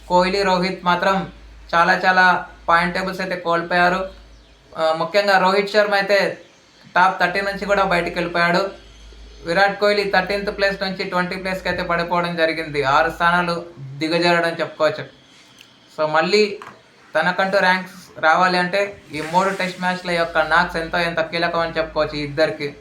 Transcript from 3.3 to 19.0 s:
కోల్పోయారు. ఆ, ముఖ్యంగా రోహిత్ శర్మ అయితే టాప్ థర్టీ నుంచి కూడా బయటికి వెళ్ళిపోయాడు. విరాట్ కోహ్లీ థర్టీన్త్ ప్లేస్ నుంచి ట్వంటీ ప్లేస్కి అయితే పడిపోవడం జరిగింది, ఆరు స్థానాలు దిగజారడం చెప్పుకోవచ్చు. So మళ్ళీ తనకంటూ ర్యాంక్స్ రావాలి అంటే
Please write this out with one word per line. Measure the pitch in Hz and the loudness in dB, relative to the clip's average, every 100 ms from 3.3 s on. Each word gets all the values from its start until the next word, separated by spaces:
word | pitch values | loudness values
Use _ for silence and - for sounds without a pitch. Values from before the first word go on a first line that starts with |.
| 180 | -6
కోల్పోయారు. | 165 170 170 180 175 185 190 - - - - - _ 165 | -2 -2 0 2 2 2 -4 -10 -20 -20 -20 -20 _ -2
ఆ, | 160 160 | 0 0
ముఖ్యంగా | 165 208 202 190 | 0 2 4 4
రోహిత్ | 180 202 196 | 4 2 2
శర్మ | 214 208 | 2 2
అయితే | 202 196 202 170 - - - _ _ - 175 | 0 2 2 2 -4 -14 -20 _ _ -4 2
టాప్ | 190 190 | 2 2
థర్టీ | 180 196 | 0 0
నుంచి | 202 196 196 | -4 -6 0
కూడా | 202 | 0
బయటికి | 185 175 170 175 | 2 0 -2 -4
వెళ్ళిపోయాడు. | 170 175 170 175 196 - - - - - - - - | -4 0 2 2 -2 -6 -20 -20 -20 -20 -20 -14 -4
విరాట్ | 170 202 294 | 2 2 2
కోహ్లీ | 208 208 196 196 | 2 2 2 0
థర్టీన్త్ | 185 202 202 196 | 0 -2 -4 -2
ప్లేస్ | 196 190 | -2 -2
నుంచి | 190 185 | -6 -6
ట్వంటీ | 190 180 180 185 | -4 -4 -4 -4
ప్లేస్కి | 185 185 180 | -6 -6 -4
అయితే | 180 | -4
పడిపోవడం | 175 170 170 175 175 170 | -2 -2 0 -2 -2 0
జరిగింది, | 160 160 160 143 | -2 -2 -4 -2
ఆరు | 135 147 165 | 2 2 2
స్థానాలు | 165 170 175 170 170 - - | 0 0 2 0 -4 -8 -16
దిగజారడం | 135 139 156 170 175 170 170 | -16 -8 -2 0 2 2 0
చెప్పుకోవచ్చు. | 165 151 - 156 151 131 - _ - - - - _ _ - | -4 -8 -2 -2 -2 -10 -18 _ -20 -20 -20 -20 _ _ -4
So | 156 | 0
మళ్ళీ | 156 180 208 202 - - - _ _ - 156 | 2 2 2 2 -2 -16 -20 _ _ -4 -2
తనకంటూ | 175 180 190 196 | 0 0 0 2
ర్యాంక్స్ | 185 185 180 - - - | 2 2 -2 -14 -20 -2
రావాలి | 156 170 185 180 | 2 4 4 2
అంటే | 175 196 202 - | 0 -2 -4 -6